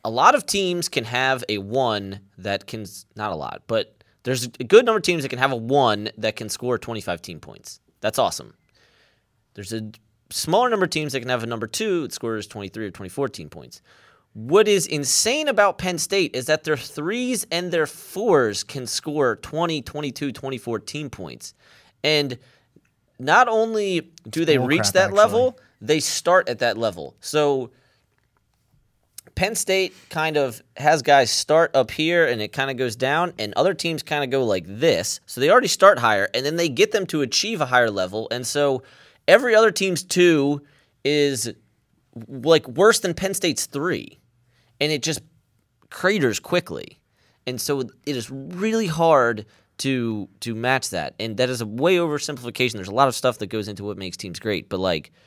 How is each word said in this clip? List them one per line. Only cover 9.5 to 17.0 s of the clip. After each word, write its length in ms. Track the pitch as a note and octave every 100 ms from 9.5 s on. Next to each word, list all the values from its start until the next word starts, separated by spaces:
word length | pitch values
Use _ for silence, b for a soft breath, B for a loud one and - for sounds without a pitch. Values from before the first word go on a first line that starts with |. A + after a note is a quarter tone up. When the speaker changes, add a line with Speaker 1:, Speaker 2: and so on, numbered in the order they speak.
Speaker 1:
There's 200 | - G2
a 180 | A2+ A2 - _ _ _
smaller 380 | - - F#3 B3
number 160 | A3 F3+
of 40 |
teams 240 | D#3+ D3+
that 60 | C3
can 100 | A#2+
have 140 | B2
a 40 | A2+
number 200 | A#2 A2+
two 340 | - A3 F3+
that 100 | C#3
scores 340 | - A#2 A2 G2
twenty-three 400 | A2 G2 A2 G#2+
or 20 |
twenty-four 360 | - F#2+ - C#3
team 220 | - D2+
points. 340 | E2+ B1 - b b b b b
What 340 | G#2+ A2+ F#3 G#3+
is 200 | G3 D3+
insane 600 | D3+ C3+ - A3 C#4+ D4+
about 300 | G#3 G#3 -
Penn 220 | F#3 E3+
State 360 | - G3 D#3+ B2+
is 100 | A#2+
that 180 | D#3
their 140 | - C#3+
threes 680 | - -